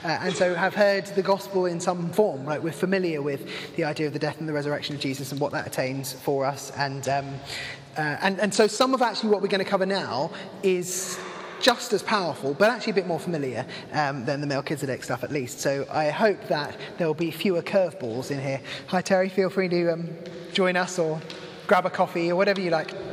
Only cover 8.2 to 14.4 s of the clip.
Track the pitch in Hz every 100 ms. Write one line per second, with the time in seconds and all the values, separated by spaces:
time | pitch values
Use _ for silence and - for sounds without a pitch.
8.2 | 190 190 202 185 208 - 262 262 240 196
9.2 | 220 202 190 196 190 202 185 196 156 117
10.2 | 160 - - - 190 180 175 - - -
11.2 | - - - - - 240 - 196 - 220
12.2 | 175 135 139 143 208 240 - 196 180 165
13.2 | 180 165 135 117 131 - - - 143 139
14.2 | 120 139